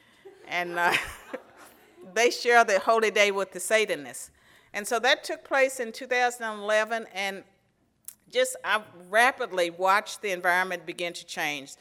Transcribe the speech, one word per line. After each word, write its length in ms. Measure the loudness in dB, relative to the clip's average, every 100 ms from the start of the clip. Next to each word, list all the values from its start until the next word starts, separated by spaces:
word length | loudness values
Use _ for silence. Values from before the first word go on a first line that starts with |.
| _ _ -20 -20 -8
And, 300 | -6 -4 0
uh, 160 | 2 2 -4 -14 -14 -14 -14
<laughs> 600 | -20 -20 _ _ -20 -6
they 160 | 2 2
share 340 | 2 4 6
the 160 | 6 4
holy 300 | 4 2 4
day 220 | 4 2
with 220 | 2 -4
the 60 | -6
Satanists. 680 | 0 2 2 -4 -8 -14 -18 _ _ _ _
And 120 | -10 -4
so 140 | 0
that 240 | 2 0
took 220 | -2 -10 -2
place 340 | 2 2 0
in 140 | -8
two 120 | -10 -4
thousand 400 | 0 0 -2 -8 -8
eleven, 480 | 0 0 0 -4 -8 -6
and 280 | -6 -8 -14 _ _ _ _ _ -20 -20 _
just 280 | -2 -2 -2 -2
I 160 | -2 -2 -20 -2
rapidly 600 | 4 4 2 -4 -2 -2
watched 520 | 0 2 2 0 -8
the 100 | -6
environment 540 | -2 2 2 0 -4 -10
begin 280 | -8 -8
to 120 | -8 -14
change. 500 | -6 -6 -6 -12 -20